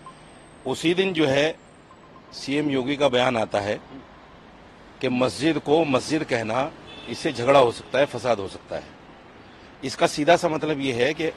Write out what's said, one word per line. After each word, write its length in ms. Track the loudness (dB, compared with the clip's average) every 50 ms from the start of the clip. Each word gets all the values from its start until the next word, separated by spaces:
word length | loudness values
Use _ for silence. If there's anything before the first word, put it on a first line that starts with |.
| -20 -20 -20 -20 -20 -20 -20 -20 -20 -20 -20 -12 -8 -6
उसी 260 | -6 -2 0 0 2
दिन 200 | 2 2 0 0
जो 120 | 0 2
है 300 | 2 2 2 2 0 -2 -6 -14 -20 -20 -20 -20 -20 -20 -20 -20 -20 -20 -20 -20 -20 -18
सीएम 360 | -12 -6 -4 -2 -2 0 0
Yogi 260 | 0 0 0 -2 0
का 140 | 2 2 2
बयान 280 | 2 2 2 2 2 0
आता 220 | 0 0 -2 -2
है 200 | -2 -2 -4 -6 -8 -14 -18 -18 -20 -20 -20 -20 -20 -20 -20 -20 -20 -20 -20 -20 -20 -20 -20 -20 -20 -20 -10 -6
कि 80 | -4 -2
मस्जिद 500 | 0 2 0 0 0 0 0 0 0 0
को 260 | 0 2 4 4 4
मस्जिद 380 | 4 2 0 0 0 -2 -2 -2
कहना, 480 | -2 -2 -2 -2 -2 -2 -2 -2 -4 -6 -12 -18 -20 -18 -16 -14 -12
इससे 240 | -10 -6 -4 -4 -4
झगड़ा 260 | -2 2 4 6 6
हो 120 | 6 6
सकता 280 | 4 -2 -6 -4 0 0
है, 60 | 0
फसाद 340 | 0 0 -2 0 0 0 0
हो 80 | -2 -6
सकता 280 | -10 -12 -14 -10 -10
है। 120 | -10 -10 -12 -18 -20 -20 -20 -20 -20 -20 -20 -20 -20 -20 -20 -20 -20 -20 -20 -16 -12 -10
इसका 240 | -10 -4 -2 -2 -2
सीधा 280 | 0 0 2 4 4
सा 140 | 4 4 0
मतलब 300 | -2 -2 -2 -2 -2 -2
ये 140 | -2 -2 0
है 200 | 0 0 0 0
कि 180 | 0 -4 -6 -6